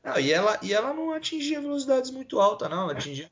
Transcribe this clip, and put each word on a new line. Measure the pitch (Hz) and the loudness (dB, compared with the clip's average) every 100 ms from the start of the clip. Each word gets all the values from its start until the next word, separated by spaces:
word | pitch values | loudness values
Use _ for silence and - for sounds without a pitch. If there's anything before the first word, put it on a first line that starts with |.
Não, | - - | -2 0
e | 139 | 2
ela, | 165 214 - | 4 4 2
e | 190 | 0
ela | 208 262 | 0 0
não | 311 320 | -2 -4
atingia | 311 - 311 285 294 | -4 -4 -4 -4 -4
velocidades | 285 285 262 262 254 | -2 -2 2 2 0
muito | 262 254 - | -6 -2 4
altas, | 202 208 151 | 4 4 -2
não. | 175 | -2
Ela | 175 | -2
atingia | 131 143 139 160 | -4 -6 -8 -12